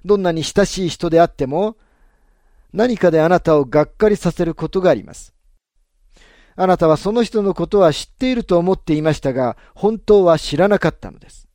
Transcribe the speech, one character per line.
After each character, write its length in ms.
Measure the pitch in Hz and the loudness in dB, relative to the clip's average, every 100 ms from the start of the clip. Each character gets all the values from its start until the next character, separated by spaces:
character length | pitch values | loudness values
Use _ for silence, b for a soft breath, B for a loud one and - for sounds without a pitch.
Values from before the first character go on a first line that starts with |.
ど 140 | 180 208 | 0 0
ん 40 | |
な 100 | 180 | 0
に 100 | 160 | -2
親 240 | 143 - 196 | -2 0 0
し 200 | 190 175 | -2 -6
い 20 | |
人 220 | - 170 | -4 0
で 100 | 165 | 2
あ 40 | |
っ 80 | 170 | 2
て 140 | - 131 | 0 -6
も、 300 | 151 214 220 _ _ _ _ _ _ _ _ _ | -2 -4 -8 _ _ _ _ _ _ _ _ _
何 260 | 175 247 214 | -2 -2 2
か 140 | 180 | 2
で 80 | 160 | 2
あ 80 | 160 | 2
な 100 | 180 | 2
た 180 | 165 151 | 2 0
を 60 | |
が 180 | 131 151 | 2 0
っ 120 | 151 | -2
か 140 | - 214 | 0 0
り 80 | 208 | 0
さ 160 | 175 | -4
せ 120 | - | -4
る 100 | 165 | -6
こ 140 | 160 160 | -6 -6
と 120 | 190 | 0
が 100 | 180 | 0
あ 40 | |
り 100 | 123 | 0
ま 100 | - | -4
す。 180 | - - _ _ _ _ _ _ _ _ b b b b - | -20 -20 _ _ _ _ _ _ _ _ b b b b -2
あ 100 | 185 | 0
な 100 | 175 | 2
た 120 | 165 | 2
は 80 | 156 | 2
そ 160 | 196 | 0
の 100 | 233 | -2
人 200 | 226 220 | -2 -2
の 120 | 196 | -2
こ 140 | 180 170 | -4 -2
と 100 | 208 | 2
は 140 | 170 | 2
知 160 | 143 - | 2 -10
っ 40 | _ | _
て 160 | 254 | -4
い 20 | |
る 80 | 240 | -4
と 160 | 196 175 | 0 0
思 140 | 175 | 0
っ 100 | 185 | -4
て 120 | - | -2
い 80 | 151 | -2
ま 100 | 156 | -2
し 80 | 147 | -2
た 120 | 139 | -4
が、 240 | 131 123 - b - | -2 -4 -6 b -4
本 240 | 202 220 | -4 -4
当 240 | - 208 | 2 4
は 160 | 180 156 | 4 2
知 160 | - 147 | -2 -2
ら 100 | 196 | 0
な 140 | 202 | 2
か 80 | 165 | -2
っ 40 | - | -6
た 140 | 98 | -18
の 80 | - | -18
で 100 | - | -20
す。 160 | - _ | -20 _